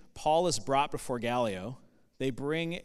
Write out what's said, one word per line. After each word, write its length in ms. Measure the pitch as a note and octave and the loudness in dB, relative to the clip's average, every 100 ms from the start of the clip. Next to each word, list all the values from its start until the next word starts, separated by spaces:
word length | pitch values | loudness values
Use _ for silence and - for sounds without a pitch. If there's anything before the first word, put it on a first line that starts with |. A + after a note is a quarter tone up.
| - | -20
Paul 320 | - D3+ D#3+ F3+ | -4 2 4 4
is 120 | - | 0
brought 320 | G#2 C3+ D3 | 2 2 2
before 280 | C#3+ - B2 | -2 -4 -2
Gallio. 600 | A#2 B2 A#2 F#2 G2+ C3 - _ _ - | 0 2 2 0 -6 -10 -16 _ _ -4
They 120 | C3 | -2
bring 440 | C3 C#3 D#3+ E3 F3 | -2 -2 -2 -2 -4